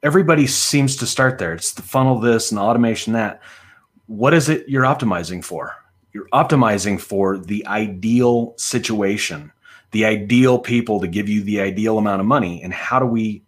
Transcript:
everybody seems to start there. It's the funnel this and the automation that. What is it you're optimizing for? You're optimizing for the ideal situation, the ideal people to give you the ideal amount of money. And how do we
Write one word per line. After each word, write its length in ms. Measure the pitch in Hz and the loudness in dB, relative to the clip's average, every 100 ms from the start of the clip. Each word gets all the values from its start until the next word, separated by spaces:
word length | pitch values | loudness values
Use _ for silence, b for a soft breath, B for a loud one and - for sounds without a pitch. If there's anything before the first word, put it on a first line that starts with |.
everybody 440 | 147 170 160 160 135 | 4 4 4 4 4
seems 500 | - - 143 139 135 | 0 0 2 2 0
to 80 | 120 | -4
start 320 | - 131 131 | 2 0 0
there. 160 | 85 | -6
It's 200 | 85 - | -6 -8
the 80 | - | -10
funnel 380 | - 135 131 123 | -4 0 2 2
this 320 | 117 113 - | 2 2 0
and 60 | 104 | 0
the 60 | |
automation 500 | 101 117 117 110 - | 2 4 2 0 -4
that. 280 | 113 107 - B B B B B _ _ | -2 -4 -6 B B B B B _ _
What 260 | 107 127 | 0 4
is 160 | 165 147 | 4 2
it 180 | 156 - | -2 -2
you're 160 | 135 | 0
optimizing 600 | 131 - 117 87 82 90 | 2 2 0 -2 -4 -10
for? 320 | - 82 - - _ _ _ | -10 -10 -10 -14 _ _ _
You're 160 | 104 - | -18 -2
optimizing 720 | 131 147 147 120 101 95 95 | 0 2 4 4 2 0 -4
for 380 | - 98 98 95 | -4 -2 0 -2
the 280 | 87 104 - | -4 -8 -4
ideal 880 | 107 107 92 110 120 123 120 117 - | -4 -4 -4 0 4 4 2 -2 -8
situation, 960 | - 123 117 110 98 104 - 80 76 _ b b b | -6 -4 -2 -2 0 -2 -4 -8 -14 _ b b b
the 140 | 107 107 | 0 2
ideal 540 | 110 101 123 127 123 | 0 2 4 4 4
people 400 | - 120 117 104 | 2 -2 0 -2
to 80 | 92 | -2
give 200 | 95 101 | -4 -2
you 140 | 107 | -2
the 200 | 101 104 | -2 -2
ideal 360 | 98 95 110 110 | -2 -2 0 0
amount 240 | 107 98 | 0 0
of 60 | 101 | 2
money. 340 | 143 95 85 | 2 0 -6
And 100 | 90 | -10
how 260 | 92 - 127 | -10 -2 0
do 60 | 127 | 0
we 380 | 117 110 104 | -2 -4 -6